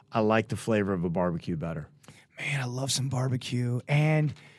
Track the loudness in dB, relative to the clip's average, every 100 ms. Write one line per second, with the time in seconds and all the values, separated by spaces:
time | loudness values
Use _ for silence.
0 | -6 0 4 4 2 -2 0 2 2 0
1 | 0 0 0 -2 -4 -6 -4 -8 -10 _
2 | -20 -20 -20 -10 -6 -4 -4 -4 -2 0
3 | 0 0 0 -2 -2 -2 0 -2 0 2
4 | 4 4 2 -2 -14